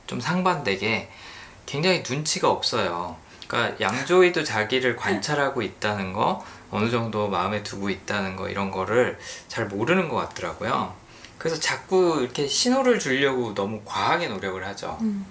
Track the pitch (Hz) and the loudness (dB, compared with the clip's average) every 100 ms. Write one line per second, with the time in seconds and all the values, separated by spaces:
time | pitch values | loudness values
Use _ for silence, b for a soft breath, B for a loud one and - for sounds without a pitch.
0 | - 127 120 180 185 165 135 190 110 107 | -8 -6 -2 2 2 2 0 0 0 0
1 | - B B B B B - 143 175 175 | -4 B B B B B -8 0 2 2
2 | 120 135 151 - 143 98 - 120 95 87 | 0 -2 0 2 2 2 2 0 0 -2
3 | 87 82 - B B 120 113 - 101 120 | -6 -8 -16 B B 0 0 0 0 0
4 | 139 180 180 170 156 110 107 127 123 113 | 4 6 6 6 0 0 2 2 2 0
5 | 98 98 - 147 139 131 101 - 107 104 | 0 0 0 0 0 0 -4 -2 -2 -2
6 | 95 95 131 190 B B B 104 110 120 | -2 0 0 0 B B B 0 2 2
7 | 113 107 104 95 92 104 104 101 101 92 | 0 0 0 0 0 -2 -4 -4 -4 -4
8 | - 101 95 95 95 95 98 95 95 113 | -2 -2 -2 -4 -6 -4 -2 -2 0 2
9 | 113 - B B B - 135 98 123 185 | 2 0 B B B -4 -4 -2 2 2
10 | 165 117 85 - 90 78 110 135 101 - | 2 -2 -4 -6 -8 -4 -2 -2 -2 -8
11 | - B B - 165 160 - 135 - 185 | -18 B B -6 -4 -2 0 -2 2 4
12 | 180 160 123 - 143 - 247 254 254 226 | 6 4 0 -2 0 2 4 4 6 4
13 | 147 131 139 131 117 98 101 107 - - | 4 2 4 2 0 -2 -2 -4 -6 -2
14 | 104 165 165 101 98 92 92 98 - - | 2 2 0 -4 -4 -4 -6 -8 -8 -4
15 | 220 101 95 | -2 -2 -6